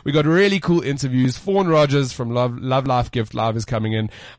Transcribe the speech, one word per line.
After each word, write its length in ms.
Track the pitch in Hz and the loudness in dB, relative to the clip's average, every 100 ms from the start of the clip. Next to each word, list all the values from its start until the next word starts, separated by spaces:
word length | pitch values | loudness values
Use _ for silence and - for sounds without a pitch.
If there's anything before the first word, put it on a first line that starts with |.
We 80 | - | -2
got 140 | 151 151 | 0 4
really 340 | 170 202 196 | 4 4 2
cool 220 | 170 170 | 2 0
interviews. 560 | 135 143 131 127 127 - | 0 -4 -2 2 0 -2
Fawn 300 | - 196 180 | -2 0 2
Rogers 440 | 156 147 143 131 | 4 4 2 -2
from 180 | - 117 | -4 -4
Love, 240 | 123 123 120 | -2 -2 -4
Love 300 | 127 131 135 | -2 -2 0
Life 240 | 123 117 | -2 0
Gift 220 | 123 107 | -4 -4
Live 220 | 117 113 113 | -2 -2 -2
is 80 | 107 | -4
coming 280 | 113 110 | -4 -2
in, 160 | 110 110 - - | -2 -4 -8 -20